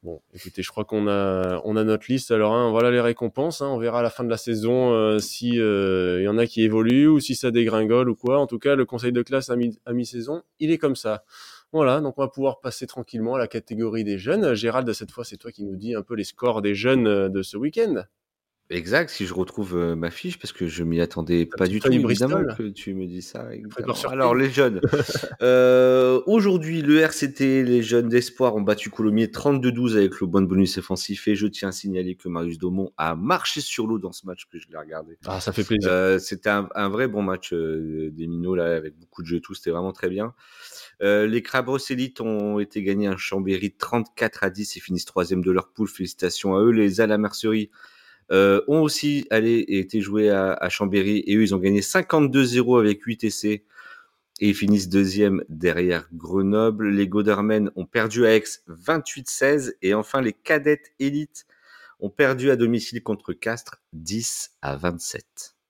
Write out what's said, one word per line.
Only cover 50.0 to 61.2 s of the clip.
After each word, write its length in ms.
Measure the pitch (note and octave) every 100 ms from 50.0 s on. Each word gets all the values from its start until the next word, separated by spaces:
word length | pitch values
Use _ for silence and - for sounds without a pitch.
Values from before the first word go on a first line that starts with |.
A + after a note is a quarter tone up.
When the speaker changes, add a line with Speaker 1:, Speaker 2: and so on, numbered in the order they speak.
| G2 G#2+ G#2+
Speaker 2:
à, 240 | G2 F#2+
à 160 | F2 F2+
Chambéry 520 | - G2+ G2 G2 G#2 -
et 80 | G#2
eux, 80 |
ils 100 | G#2+
ont 40 | F#2+
gagné 240 | F#2+ G2+
cinquante-deux 640 | F#2+ F#3 D#3+ D#3+ C#3+ C3 B2+
zéro 320 | A#2+ A#2+ B2
avec 240 | G#2 G2+
huit 240 | - A2+ A2
essais 400 | - G#2 G#2 _ - - - _ _ _ -
et 100 | G#2
ils 60 | G2+
finissent 320 | G2+ G#2 F#2
deuxième 560 | F#2+ G2 G2 G#2 F#2+ -
derrière 580 | D#2 F2 E2 F2+ E2+ -
Grenoble. 760 | E2+ E2 F#2+ G2 G#2+ A2+ G#2+ G#2+
Les 180 | G2+ G2
Godermen 600 | G2+ G#2 G2+ G#2 G#2+ G2+ -
ont 100 | F2+
perdu 400 | A#2+ A2 A2+ A2+
à 80 |
Aix 100 | A2 - - -
vingt-huit 600 | E2 F#2 D#3+ - - C3
seize 460 | - C#3 D3 B2+ -
et 120 | F#2
enfin 280 | G#2+ G#2+ C3+
les 120 | B2
cadettes 600 | - - D#3 C#3+ D3+ - _
élites 460 | C#3 C#3+